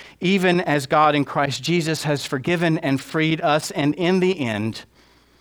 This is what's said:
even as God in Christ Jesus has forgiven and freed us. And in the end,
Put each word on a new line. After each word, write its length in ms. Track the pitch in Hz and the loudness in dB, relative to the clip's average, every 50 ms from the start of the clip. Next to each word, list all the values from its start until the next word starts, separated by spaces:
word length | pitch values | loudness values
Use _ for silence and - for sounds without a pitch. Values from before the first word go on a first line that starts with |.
| - - - - | -20 -20 -8 -4
even 420 | 190 180 196 190 180 180 175 175 | 0 2 2 2 4 4 2 2
as 240 | 180 160 147 147 131 | 2 0 0 -2 0
God 280 | - 160 151 156 151 147 | 2 2 4 4 4 4
in 100 | 147 135 | 2 0
Christ 380 | - - 156 139 139 127 - | -2 -2 -2 -2 -2 -2 -4
Jesus 420 | 127 160 170 175 151 160 156 - - | -2 -2 0 0 0 -2 -2 -2 -2
has 220 | 151 147 139 - | -2 -2 -2 -4
forgiven 520 | - 147 131 135 175 175 170 175 165 160 160 | -4 -6 -4 -2 -2 0 0 2 2 0 0
and 220 | - 139 139 131 | 0 0 -2 -2
freed 400 | - - - 156 156 160 160 165 | -4 -4 -2 0 0 0 0 0
us. 300 | 170 156 147 156 - - | 2 2 2 0 0 -4
And 240 | - 160 139 147 147 | -4 -2 0 0 0
in 240 | 185 180 175 190 185 | 0 0 2 2 2
the 220 | 180 185 190 147 | 2 0 0 0
end, 140 | 131 113 107 101 107 113 104 - - - _ _ _ _ _ _ _ _ _ _ | -2 -2 -2 -2 -4 -4 -6 -8 -14 -20 _ _ _ _ _ _ _ _ _ _